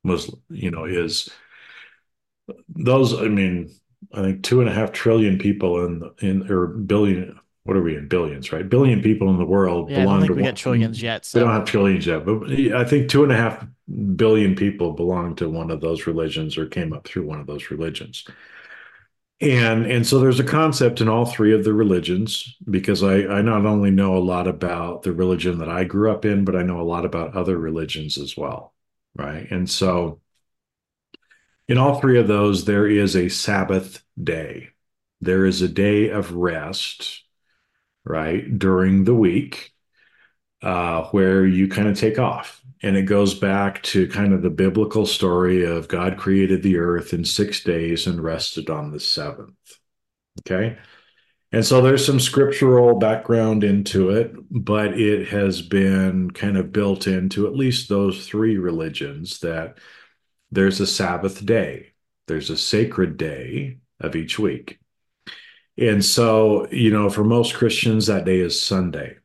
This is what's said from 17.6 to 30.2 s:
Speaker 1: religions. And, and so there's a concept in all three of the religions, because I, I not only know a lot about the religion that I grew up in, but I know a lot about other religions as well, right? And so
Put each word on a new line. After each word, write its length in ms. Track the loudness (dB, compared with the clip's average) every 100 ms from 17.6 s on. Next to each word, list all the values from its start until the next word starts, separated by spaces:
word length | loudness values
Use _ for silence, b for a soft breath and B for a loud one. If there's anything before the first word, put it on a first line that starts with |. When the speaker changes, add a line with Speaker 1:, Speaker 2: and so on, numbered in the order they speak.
| -12
Speaker 1:
religions. 520 | -8 -8 -10 -14 -16 B B B B B B B B B _ _ _
And, 460 | 2 4 4 2 0
and 200 | 0 2
so 120 | 4
there's 220 | 4 4
a 40 |
concept 560 | 2 2 2 2 0 2
in 80 | 0
all 160 | 2
three 300 | 0 2 4
of 100 | 4
the 80 | 4
religions, 840 | 2 2 2 0 -2 -2 -6 -10 -14 -4
because 340 | -2 0 0
I, 200 | 2 2
I 180 | 2 0
not 240 | 2 2
only 260 | 2 2 4
know 260 | 4 4 2
a 20 |
lot 280 | 0 0 -2
about 560 | -4 -6 -4 -8 -6
the 100 | -6
religion 460 | -2 0 0 -2 -4
that 100 | -6
I 160 | -4
grew 260 | -2 0 0
up 160 | 0 0
in, 180 | 0
but 100 | 0
I 80 | 0
know 180 | -2 -2
a 20 |
lot 240 | -4 -4 -4
about 280 | -4 -6
other 220 | -4 -2 -2
religions 640 | -4 -6 -6 -8 -8 -8
as 180 | -10 -10
well, 380 | -10 -10 -16 _ _ _ _ -12
right? 340 | -10 -10 -8
And 180 | -6 -4
so 520 | 0 0 0 -2 -8